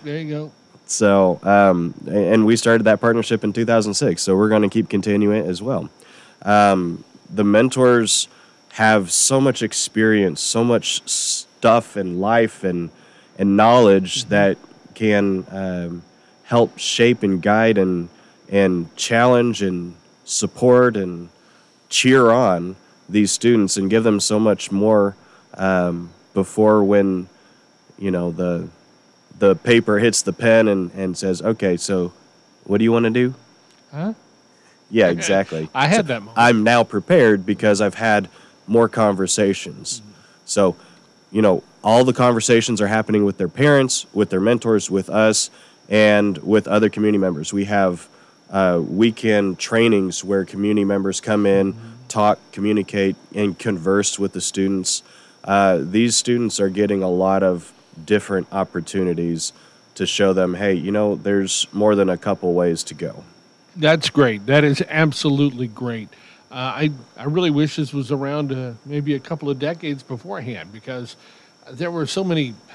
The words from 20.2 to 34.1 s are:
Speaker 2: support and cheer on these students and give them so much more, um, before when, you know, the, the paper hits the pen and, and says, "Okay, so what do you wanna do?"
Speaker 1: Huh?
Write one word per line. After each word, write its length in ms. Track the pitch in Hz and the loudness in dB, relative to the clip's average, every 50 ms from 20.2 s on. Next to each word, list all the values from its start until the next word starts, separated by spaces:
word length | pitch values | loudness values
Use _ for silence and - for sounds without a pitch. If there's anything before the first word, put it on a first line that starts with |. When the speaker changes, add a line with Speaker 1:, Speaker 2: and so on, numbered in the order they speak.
| _ | _
Speaker 2:
support 720 | - - - 107 95 - - 127 127 123 123 127 123 110 | -8 -6 -6 -6 -6 -4 0 2 4 6 6 4 2 0
and 320 | 104 95 90 87 85 87 85 _ _ _ _ _ _ _ _ _ _ _ _ | -2 -6 -6 -8 -10 -14 -18 _ _ _ _ _ _ _ _ _ _ _ _
cheer 400 | - - - 127 131 135 123 113 | -4 0 4 4 6 6 6 6
on 460 | 113 123 127 101 92 87 87 90 95 - _ _ _ _ _ - | 4 4 2 2 0 0 -4 -8 -12 -14 _ _ _ _ _ -2
these 240 | 90 104 104 92 | 0 0 0 0
students 440 | - - - 120 120 110 101 92 - | -2 0 2 2 4 4 2 0 -2
and 140 | 104 98 98 | -2 0 0
give 140 | 107 113 113 | 0 2 2
them 160 | 117 107 101 | 2 0 0
so 180 | - - 107 107 | 0 0 0 2
much 320 | 110 110 98 - - - | 2 2 0 0 -2 -4
more, 420 | 98 98 104 110 110 104 101 101 98 - _ _ _ _ _ _ - | -2 0 2 4 4 4 2 0 -2 -8 _ _ _ _ _ _ -10
um, 560 | - 95 95 95 90 90 87 87 87 87 85 - _ _ _ - | -4 -2 0 0 0 0 -2 -4 -6 -10 -14 -18 _ _ _ -4
before 500 | 101 95 - - - 107 107 107 107 101 | -4 -4 -2 0 2 4 4 4 4 4
when, 420 | 98 104 101 98 98 95 90 92 95 _ _ _ _ _ _ _ _ _ _ _ _ _ - | 4 4 2 2 2 -2 -4 -6 -10 _ _ _ _ _ _ _ _ _ _ _ _ _ -8
you 120 | 98 98 | -6 -4
know, 200 | 90 90 87 87 | -4 -4 -4 -6
the, 380 | 82 82 90 90 87 85 - - - _ _ _ _ _ _ _ _ _ _ _ - - | -6 -4 -4 -4 -4 -4 -8 -12 -16 _ _ _ _ _ _ _ _ _ _ _ -4 2
the 180 | 104 98 95 | 2 2 2
paper 420 | 80 - 123 120 113 - - 107 101 | 2 2 2 2 4 4 2 0 2
hits 220 | 113 117 101 - | 2 2 0 0
the 100 | - 101 87 | -4 -6 -6
pen 340 | - 117 117 113 113 113 107 | -2 2 4 4 4 4 4
and, 220 | 101 95 90 87 | 0 0 -4 -6
and 240 | - 95 95 95 87 | -8 -6 -6 -6 -6
says, 240 | - 98 95 92 82 | -4 -4 -4 -4 -2
"Okay, 360 | 82 92 92 - 101 95 90 85 | -2 -4 -2 -2 -2 -2 -2 -2
so 340 | - - 98 90 90 87 - _ _ _ _ _ _ _ _ _ _ | -2 -4 -2 -2 -2 -4 -8 _ _ _ _ _ _ _ _ _ _
what 120 | - 101 104 | -2 0 2
do 60 | 113 | 2
you 80 | 117 | 2
wanna 180 | 113 117 117 113 | 2 2 2 0
do?" 240 | 110 123 123 127 131 - _ _ _ _ _ _ _ _ _ _ | 0 0 0 -2 -4 -8 _ _ _ _ _ _ _ _ _ _
Speaker 1:
Huh? 220 | 143 147 170 214 | -12 -8 -8 -8